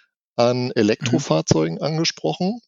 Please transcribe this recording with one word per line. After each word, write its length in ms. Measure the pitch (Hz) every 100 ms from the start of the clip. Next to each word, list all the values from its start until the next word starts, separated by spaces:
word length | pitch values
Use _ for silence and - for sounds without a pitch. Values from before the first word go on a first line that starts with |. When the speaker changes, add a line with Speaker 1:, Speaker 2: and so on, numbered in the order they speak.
| _ _ _ -
Speaker 1:
an 340 | 120 127 123
Elektrofahrzeugen 1040 | - 104 113 123 147 - 156 - 160 160 165
Speaker 2:
Mhm. 60 |
Speaker 1:
angesprochen. 760 | 151 160 - - - - 185 240